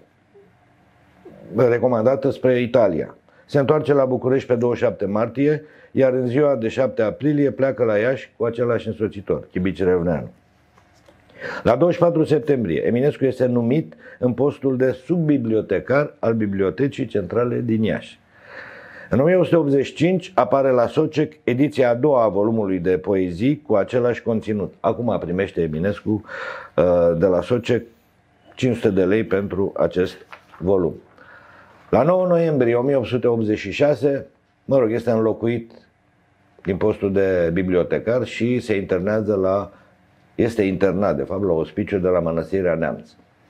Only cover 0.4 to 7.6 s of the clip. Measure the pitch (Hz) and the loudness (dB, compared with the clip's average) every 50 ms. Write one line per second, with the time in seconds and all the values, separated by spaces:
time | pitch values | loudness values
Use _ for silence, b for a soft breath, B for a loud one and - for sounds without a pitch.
0.4 | - _ _ _ _ _ _ _ _ _ _ _ _ _ _ _ - - - - | -20 _ _ _ _ _ _ _ _ _ _ _ _ _ _ _ -20 -20 -20 -20
1.4 | - - - - 131 120 120 120 120 127 123 110 107 127 139 135 - 135 123 - | -14 -6 0 2 2 2 2 2 2 0 2 2 2 2 0 2 -2 -4 -2 0
2.4 | - 127 127 123 123 113 123 127 107 95 82 73 64 - - _ _ b b b | 0 2 2 2 0 2 2 4 4 4 2 -2 -6 -8 -12 _ _ b b b
3.4 | b b - 143 135 120 156 151 - - 147 139 131 127 127 113 - 131 131 135 | b b 0 0 2 2 2 0 2 2 2 2 2 2 0 -2 0 0 0 0
4.4 | - - 127 113 120 120 117 113 120 117 92 - 104 95 101 104 117 113 117 131 | 0 0 -2 0 0 0 0 0 -2 -2 -2 -2 -4 -2 -2 -2 -2 -2 -2 0
5.4 | 143 147 151 143 147 B B B B B B 120 135 131 127 131 127 123 117 139 | 0 0 0 -2 -6 B B B B B B 2 2 2 2 0 -2 0 2 2
6.4 | 151 143 135 117 113 110 - 123 131 127 - - 110 104 - - 127 151 147 143 | 2 2 2 0 -2 -4 -2 0 -2 -2 0 -2 -2 -2 -2 -2 -2 0 2 2
7.4 | 143 135 117 - | 0 0 0 0